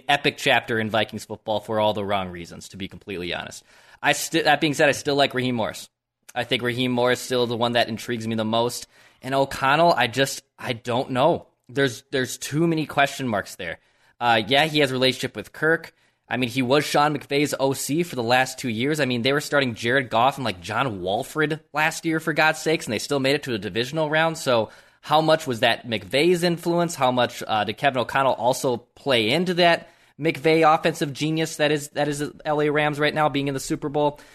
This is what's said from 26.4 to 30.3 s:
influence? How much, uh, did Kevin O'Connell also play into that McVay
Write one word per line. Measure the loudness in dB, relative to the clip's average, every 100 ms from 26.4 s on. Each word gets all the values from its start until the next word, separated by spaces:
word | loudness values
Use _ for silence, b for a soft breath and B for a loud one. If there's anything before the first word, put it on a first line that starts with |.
influence? | 0 -2 0 0 0 0
How | 2
much, | 2 0 -2 -2
uh, | -2
did | -2 0
Kevin | 0 0
O'Connell | 0 2 2
also | 2 0 0 0 -2 -6 _
play | 0 2 4
into | 2 0
that | 2 4 2 b b b -4
McVay | -4